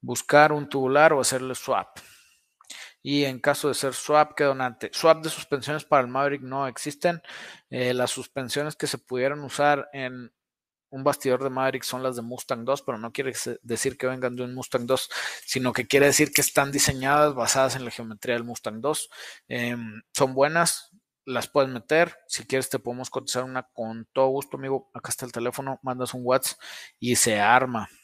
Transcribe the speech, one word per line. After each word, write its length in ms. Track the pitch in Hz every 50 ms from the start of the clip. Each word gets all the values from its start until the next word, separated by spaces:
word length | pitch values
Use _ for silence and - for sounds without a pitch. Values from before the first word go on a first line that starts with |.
¿Buscar 520 | - 123 123 - - - - 147 151 156
un 180 | 151 147 143 139
tubular 420 | - 139 131 127 135 143 151 160
o 80 | 160 139
hacerle 340 | 123 - 131 131 131 131 127
swap? 440 | - - - 127 98 95 - _ - - - - _ _ _ _ _ _ _ _ _ _ _ - - - - _ _
Y 220 | _ 135 143 143 143
en 160 | 135 131 123
caso 280 | - 143 143 - - 147
de 60 | 139
ser 180 | - - 135
swap, 420 | 123 - - - 151 151 151 151 -
¿qué 100 | - 151
donante? 460 | 143 135 131 131 127 117 _ - 104
Swap 300 | - - - 165 160 156
de 60 | 156 160
suspensiones 560 | - - - _ 147 135 120 139 147 151 147
para 180 | _ 156 139
el 60 | 127 123
Maverick 320 | 127 135 143 143 139 143
no 260 | 127 127 131 139 139
existen. 540 | 131 117 - - 151 143 _ - 175 170 165 _ - - - - - - - _ _
Eh, 240 | 131 127 127 123
las 180 | 123 127 123 123
suspensiones 640 | - - 120 - _ 135 131 120 - 143 147 156 151
que 100 | _ -
se 100 | 139 -
pudieran 440 | 131 _ _ 127 123 127 135 143 151
usar 500 | 143 135 - - 143 147 147 143 139 -
en 400 | - 139 131 127 127 127 120 113 _ _ _ _ _ _ _ _ _ _ _ _
un 160 | - 135 135
bastidor 380 | 143 139 - - 135 127 127
de 80 | 135 135
Maverick 320 | 127 131 131 135 131 131
son 200 | - - - 127
las 140 | 131 131 127
de 60 | 120
Mustang 420 | 113 117 123 123 - - 131 117 117
dos, 180 | 123 139 139
pero 140 | - - 123
no 160 | 107 110 117
quiere 220 | - - 139 131 117
se-, 240 | 113 - 123 120 -
decir 360 | _ 120 117 107 - 135 127 _
que 80 | -
vengan 280 | 127 131 131 127 123 123
de 100 | 123 127
un 100 | 123 127
Mustang 320 | 127 127 - - 127 120
dos, 240 | 120 131 127 - - - - - - - - -
sino 280 | - - 131 127 127
que 140 | 117 - 123
quiere 200 | - - 139 143
decir 260 | 143 135 - 151 139
que 80 | 147 -
están 320 | 143 - - 147 139 139
diseñadas 600 | 143 143 - - 139 131 131 135 143 147 151 151 139
basadas 420 | 127 117 110 - 135 135 131 117
en 80 | 135 127
la 60 | 120
geometría 440 | - - 120 113 110 104 - - 120
del 100 | 117 117
Mustang 360 | 120 117 - _ 117 107 113
dos. 300 | 113 143 151 147 - - - - - - - - _ _
Em, 540 | 123 123 120 120 120 120 117 110 107 113 - _
son 220 | _ - 143 131 131
buenas, 560 | 131 139 147 156 170 170 165 - - - _ _ _ _ _ _ _ _
las 240 | 139 127 117 113 -
puedes 220 | _ 147 135 131
meter. 480 | 131 120 - _ 151 160 175 165 - - _
Si 180 | _ - - 113
quieres, 260 | _ 131 131 127 -
te 80 | - 127
podemos 320 | - 120 120 123 127 -
cotizar 340 | - 131 - - - 127 127
una 180 | 131 131 127
con 440 | 123 _ _ - 113 110 113 113 113 _
todo 160 | _ 135 135 135
gusto, 280 | 135 139 139 - -
amigo. 340 | 135 135 135 135 131 127 _ _
Acá 160 | 117 - -
está 160 | - - -
el 60 | 123
teléfono, 460 | - 117 117 123 120 - 139 135 135 -
mandas 320 | - 131 127 127 127 123 -
un 80 | 127 123
WhatsApp 340 | 120 127 131 - - - _ - - - - - - _ _
y 180 | - 123 120
se 240 | - - 117 107 104
arma. 480 | 101 107 120 127 131 127 120 110 101 - _ _